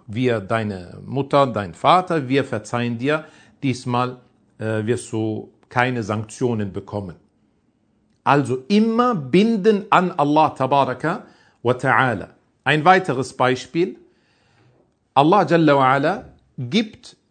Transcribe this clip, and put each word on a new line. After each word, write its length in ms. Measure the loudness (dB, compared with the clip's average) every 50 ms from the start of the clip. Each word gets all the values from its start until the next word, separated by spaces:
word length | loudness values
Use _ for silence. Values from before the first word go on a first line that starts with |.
| _
Wir, 340 | -10 -6 -2 0 0 0 0
deine 600 | -2 -2 -2 -2 -2 -4 -6 -8 -12 -14 -18 -18 -14
Mutter, 400 | -8 -6 -6 -2 2 4 4 4
dein 260 | 2 0 -4 -6 -6
Vater, 560 | -8 0 2 4 4 4 2 0 -4 -4 -2 -2
wir 160 | -2 -2 -2
verzeihen 540 | -2 -6 -8 -8 -6 -6 -4 -4 -4 -6 -4
dir. 260 | -2 -2 -4 -4 -6 -12 -20 -20 _ _ _ _
Diesmal, 560 | -4 -4 -4 -4 -4 -4 -2 -2 -2 -4 -6 -12 _ _ _ _ _ _ _ -8
äh, 260 | -6 -4 -4 -2 -2
wirst 260 | -2 -2 -4 -4 -6
du 400 | -6 -4 -4 -4 -6 -8 -10 -14 _ _ _ _
keine 320 | -2 0 0 0 -2 -4
Sanktionen 680 | -4 -4 -4 -4 -6 -8 -6 -4 -4 -2 -2 -4 -4 -6 -8
bekommen. 420 | -10 -12 -8 -8 -8 -8 -10 -14 -20 _ _ _ _ _ _ _ _ _ _ _ _ _ _ _ _ _ _ _ _ _
Also 340 | 2 2 2 2 0 -4 -6 -2 0
immer 460 | 2 2 2 2 2 0 0 0 -2
binden 720 | -2 -2 2 2 4 4 2 0 2 2 2 2 2 0 2
an 220 | 2 2 2 0
Allah 400 | -2 -2 0 2 2 2 2 2
tabaraka 760 | 0 -4 -2 0 2 0 0 0 -2 -4 -4 -4 -4 -6 -8 -16 _ _ _ _ _ _
wa 100 | -2 -2
ta'ala. 560 | -2 0 2 2 4 4 2 2 -2 -4 -8 -12 _ _ _ _ _ _
Ein 220 | _ 0 0 4 4
weiteres 480 | 4 4 4 2 0 -2 -4 -4 -6
Beispiel. 640 | -2 0 0 0 0 -2 -4 -6 -4 -2 -2 -2 -4 -10 _ _ _ _ _ _ _ _ _ _ _ _ _ _ _ _ _ _ _ _ _ _ _
Allah 320 | 2 4 4 4 4 4
jalla 280 | 2 2 4 4 4 4
wa 160 | 4 4 4
ala 340 | 4 2 0 -2 -4 -6 -10 -16 -20 _ _ _ _ -12
gibt 580 | -8 -2 -2 -2 -2 -2 -8 -20 -20 -20 -20 _ _ _